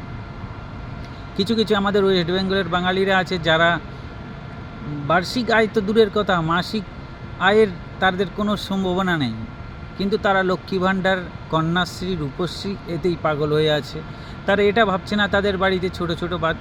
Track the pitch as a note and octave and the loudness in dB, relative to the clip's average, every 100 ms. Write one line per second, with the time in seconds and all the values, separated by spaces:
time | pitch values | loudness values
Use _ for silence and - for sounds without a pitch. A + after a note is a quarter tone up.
0 | - - - - - - - - - - | -10 -10 -12 -12 -12 -12 -12 -12 -12 -12
1 | - - - - G3 A3 G#3+ G#3 G3+ G3+ | -12 -12 -8 -4 0 0 2 2 4 4
2 | F#3+ F#3 E3+ F#3 F#3+ G3 E3+ F3+ F3+ F#3 | 4 4 2 0 2 0 2 0 2 2
3 | G3 F#3+ F3+ F3+ D#3+ D#3+ E3+ E3+ - - | 4 4 2 0 2 6 6 4 -4 -12
4 | - - - - - - - - - D3 | -14 -12 -14 -14 -14 -12 -12 -12 -8 -6
5 | C#3+ E3+ F3 B3+ A3 A3 G#3+ A3+ G3 A3+ | 2 2 2 -2 2 2 4 0 2 4
6 | G#3+ G#3 G3+ F3+ D#3+ E3+ E3+ A3 F3+ - | 4 2 0 0 2 0 0 -6 -6 -12
7 | - - - - F#3 G#3+ G#3+ E3+ - - | -14 -14 -12 0 4 6 4 2 -12 0
8 | F#3+ F3+ F#3 - G#3 G3+ - G3 F#3+ F3+ | 0 2 -2 0 -2 -2 -2 -2 0 2
9 | F#3 E3+ B2+ A2 A2 - - - - - | 2 0 0 -4 -10 -12 -12 -12 -12 -4
10 | G3 G#3 G#3 F#3+ F#3 F3+ - F#3+ F#3 F#3+ | 0 2 4 4 4 0 -2 0 2 2
11 | F#3 F#3+ E3+ - - D#3+ D#3+ F3 F3 - | 2 0 -2 -12 -2 0 2 0 0 -4
12 | F#3 F3 C#3+ C3+ F3 - G3 G3+ - E3+ | -4 -4 -4 -2 -4 -4 -6 -6 -6 -2
13 | F3+ E3 D#3+ D3 D3+ D3+ D#3 D3+ - D#3 | -2 0 0 0 2 2 2 2 -2 -10
14 | - - - - - G3+ G#3 G3+ G#3 F#3 | -12 -14 -14 -8 0 4 4 4 2 2
15 | - G#3 G3+ G3+ G3+ F#3+ F#3+ F#3+ F3+ - | 0 0 2 2 2 2 2 2 0 -2
16 | E3+ E3 E3+ F3 D#3+ E3 | -4 -2 -4 0 0 -2